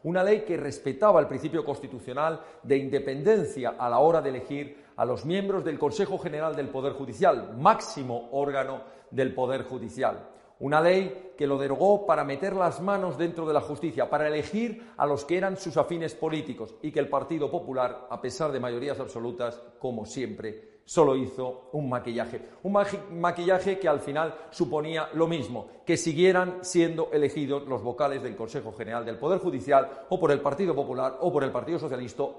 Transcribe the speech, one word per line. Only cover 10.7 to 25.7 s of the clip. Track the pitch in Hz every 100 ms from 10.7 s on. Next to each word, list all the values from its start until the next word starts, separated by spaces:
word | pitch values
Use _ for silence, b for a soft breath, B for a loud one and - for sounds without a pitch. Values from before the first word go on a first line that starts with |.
| 151
ley | 170 185 190 - - -
que |
lo | 143 139
derogó | 139 135 190 208 202
para | 151
meter | 139 139 190
las | 190 175 -
manos | 185 196 185 143
dentro | 170 170
de | 160
la | 147
justicia, | 151 147 170 131 117
para | 147 151
elegir | 151 143 208 233 226 - -
a | 143
los | 143
que | - 175
eran | 190 190
sus | 170 156
afines | 139 170 160
políticos, | - 160 156 147 117 110 -
y | 151
que | 147
el | 135
Partido | 139 143 160 151
Popular, | 135 - 127 123 - -
a | 120
pesar | 127 - 156
de | 131
mayorías | 123 120 143 127
absolutas, | 127 117 117 120 120 - - -
como | 127 113 104
siempre, | 139 113 101 110 107 - _
solo | - - 147 131
hizo | 131 - 127 - -
un | 151 135
maquillaje. | 123 120 117 113 120 B B
Un | 190
maqui-, | 202 202 196 -
maquillaje | 170 175 170 175 185 190 190
que | 175
al | 143
final | 143 143 160 - B
suponía | - 151 151 151 160 -
lo | 156 165
mismo, | 170 107 120 -